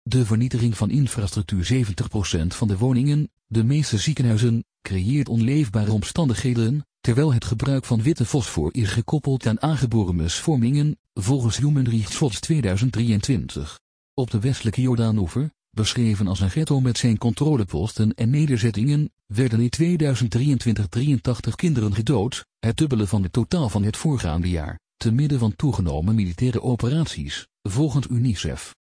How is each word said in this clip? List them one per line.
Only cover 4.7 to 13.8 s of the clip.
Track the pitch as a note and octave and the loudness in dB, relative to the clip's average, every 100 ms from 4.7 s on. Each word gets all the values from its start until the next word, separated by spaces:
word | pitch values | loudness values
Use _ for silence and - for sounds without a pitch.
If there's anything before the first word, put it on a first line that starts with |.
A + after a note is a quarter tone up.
| _ | _
creëert | - F#2+ F#2+ C#3+ A#2+ | -4 -2 0 0 0
onleefbare | A#2 A2+ D3 C3 G#2 G#2 | 0 2 2 0 0 0
omstandigheden, | G#2+ - - D3+ G#2+ C3 A#2 A2+ D3 - _ | 0 -2 -2 0 0 0 0 0 -2 -6 _
terwijl | - A#2 D3+ | 0 2 2
het | A#2 | 0
gebruik | - A2+ B2+ C3+ | 0 -2 0 -2
van | - A#2 | 0 0
witte | A2+ E3 | 2 0
fosfor | A#2 D3 - - D2+ | 0 0 -2 -2 -2
is | C3 G2+ | -2 -2
gekoppeld | A#2 - D3+ C#3+ C3 - | -2 -2 -2 0 -2 0
aan | A2 | 0
aangeboren | D3+ C#3+ B2 A2+ F#2 | 0 0 0 0 0
misvormingen, | F2 E2 - - C#3 A#2 D3 D3 - _ | 0 -2 -2 0 2 2 2 0 -2 _
volgens | - G2 C#3+ A#2 G#2+ | -6 0 0 0 0
Human | D3 C#3+ | 2 2
Rights | A#2+ A2+ G#2 - | 2 0 -2 -2
Watch | D3 - | -2 -2
tweeduizend | - D#3 A2 G2 B2+ | -2 0 2 2 0
drieëntwintig. | G#2+ A#2 G#2 - A#2 A#1+ - D2 - | 0 2 2 2 -2 -2 -8 -10 -12